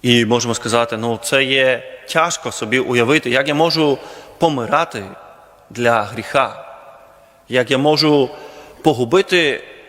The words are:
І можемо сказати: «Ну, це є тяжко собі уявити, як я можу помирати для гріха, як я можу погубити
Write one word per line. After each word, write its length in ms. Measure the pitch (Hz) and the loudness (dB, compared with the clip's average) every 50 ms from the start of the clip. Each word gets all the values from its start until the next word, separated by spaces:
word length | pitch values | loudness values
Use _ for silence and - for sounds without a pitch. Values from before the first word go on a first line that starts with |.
І 240 | - 123 120 120 117 | 2 4 4 4 4
можемо 280 | 107 120 120 113 120 113 | 2 2 0 0 -2 -4
сказати: 440 | - - 113 110 120 117 117 117 | -4 -4 0 0 0 0 0 -4
«Ну, 220 | 107 113 120 113 104 - | -4 -2 -4 -4 -4 -4
це 200 | - 143 135 139 | 0 0 0 2
є 400 | 131 135 135 131 131 127 117 - - - - - - | 2 2 2 2 2 2 0 -6 -14 -18 -18 -12 -4
тяжко 420 | - 165 160 170 165 - - 123 | 0 0 0 0 -2 -6 -8 -10
собі 280 | - - - 107 120 131 | -8 -8 -4 -2 0 0
уявити, 500 | 117 - 127 120 117 117 147 156 - 123 | 0 0 2 2 2 2 2 0 0 0
як 180 | 123 131 139 | 0 0 0
я 80 | 151 147 | 0 0
можу 420 | 147 160 170 160 165 156 147 135 - - - - - - - - | 0 0 0 2 0 2 0 0 -2 -4 -18 -20 -20 -20 -20 -4
помирати 680 | - - 165 147 131 113 101 135 151 170 165 - 113 98 98 98 - - - - - - - - _ - _ | 0 0 0 0 -2 -2 0 0 0 0 -2 -6 -12 -12 -12 -16 -18 -20 -20 -20 -20 -20 -20 -20 _ -20 _
для 340 | 110 117 120 117 117 113 104 | -8 0 2 2 2 2 0
гріха, 720 | 101 120 117 107 - - 143 131 107 - - - - - - - - - - - - - - - _ _ _ _ _ | -2 -8 -10 -10 -2 0 0 0 0 -4 -12 -18 -18 -20 -20 -20 -20 -20 -20 -20 -20 -20 -20 -20 _ _ _ _ _
як 220 | 117 127 123 110 | 0 0 2 2
я 60 | 135 | 0
можу 520 | 131 143 151 151 151 156 151 147 143 135 123 - - - - - - - - - - | 2 2 2 2 4 4 4 4 4 2 0 -2 -12 -18 -18 -20 -20 -20 -20 -20 0
погубити 800 | - 160 139 113 123 117 151 190 196 - 185 180 165 143 123 - - - - - - | 0 2 2 2 0 2 2 2 2 2 2 2 2 2 -2 -4 -8 -16 -20 -20 -20